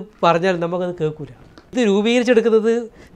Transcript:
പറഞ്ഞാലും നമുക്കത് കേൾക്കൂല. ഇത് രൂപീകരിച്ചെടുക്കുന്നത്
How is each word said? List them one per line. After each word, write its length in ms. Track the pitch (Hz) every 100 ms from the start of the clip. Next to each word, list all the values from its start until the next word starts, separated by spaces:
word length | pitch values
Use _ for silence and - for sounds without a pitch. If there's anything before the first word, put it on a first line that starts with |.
| 202 -
പറഞ്ഞാലും 380 | 175 170 185 175 170
നമുക്കത് 300 | 180 180 175
കേൾക്കൂല. 320 | 156 151 139 - - - -
ഇത് 80 | 226 233
രൂപീകരിച്ചെടുക്കുന്നത് 840 | 196 208 247 240 233 220 220 214 226 226 - -